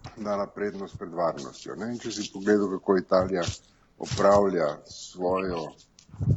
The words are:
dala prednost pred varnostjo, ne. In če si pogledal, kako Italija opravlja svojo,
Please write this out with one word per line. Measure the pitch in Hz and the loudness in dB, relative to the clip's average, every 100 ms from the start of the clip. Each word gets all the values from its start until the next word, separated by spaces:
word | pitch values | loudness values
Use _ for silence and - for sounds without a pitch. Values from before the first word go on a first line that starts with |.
| - | -16
dala | - 101 101 98 | -8 -4 -4 -4
prednost | - 104 98 92 - | -6 -6 -6 -10 -10
pred | 90 | -8
varnostjo, | 85 82 73 65 - - | -2 -2 -2 -10 -14 -12
ne. | 67 113 | -8 -8
In | 117 | -6
če | 117 | -8
si | 104 101 | -8 -8
pogledal, | 98 98 104 101 | -2 2 4 2
kako | 92 - 95 | 0 2 2
Italija | - 92 95 92 82 - - _ _ - | 4 2 4 0 -2 -6 -14 _ _ -12
opravlja | - - 101 101 98 90 76 76 | -6 2 6 6 6 2 0 -2
svojo, | - - - 90 90 95 95 87 76 - _ _ - - - | -10 -18 -16 -4 0 0 0 -4 -6 -12 _ _ -18 -2 0